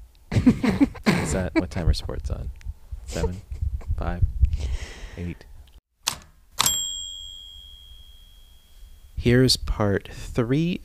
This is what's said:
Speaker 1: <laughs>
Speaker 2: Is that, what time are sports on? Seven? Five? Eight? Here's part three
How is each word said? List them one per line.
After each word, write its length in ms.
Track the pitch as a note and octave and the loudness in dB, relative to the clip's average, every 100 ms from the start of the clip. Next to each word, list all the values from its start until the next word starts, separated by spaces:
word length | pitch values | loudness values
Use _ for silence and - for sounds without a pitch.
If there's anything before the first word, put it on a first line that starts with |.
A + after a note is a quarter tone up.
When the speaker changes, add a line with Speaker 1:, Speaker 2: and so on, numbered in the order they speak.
| - - - | -20 -20 -2
Speaker 1:
<laughs> 0 | |
Speaker 2:
Is 1040 | - C4 A#3 - F#3+ C#4 - - F3 D#3+ | 4 6 4 4 2 2 0 2 2 2
that, 180 | D3 F2+ E4 | 0 0 0
what 140 | F2 | -2
time 180 | - D#2+ | 0 2
are 60 | |
sports 380 | - - - - | 2 0 -6 -6
on? 180 | - - - - - - - - | -6 -8 -10 -12 -14 -12 -12 -8
Seven? 360 | - - F2+ - - - - - - | -2 -2 -4 -8 -4 -4 -2 -2 -2
Five? 260 | F2 F2 - - - - - - - - - - | 0 2 2 6 4 4 -2 -4 -6 -12 -12 -8
Eight? 260 | F2 - - - - - _ _ - - - - - - - - - - - - - - - - - - - - - - - - - - - - - - - - | -8 -8 -12 -20 -20 -20 _ _ -8 -8 -10 -20 -8 0 0 0 -4 -8 -12 -14 -16 -18 -20 -20 -20 -20 -20 -20 -20 -20 -20 -20 -20 -20 -20 -20 -20 -20 -16 -2
Here's 380 | A#2+ B2 B2+ - | 4 6 6 4
part 500 | - - G#2 F#2+ - | 0 2 2 2 -2
three 680 | - - - A#2 C#3 E3+ F#3 | -14 -6 -2 2 2 2 0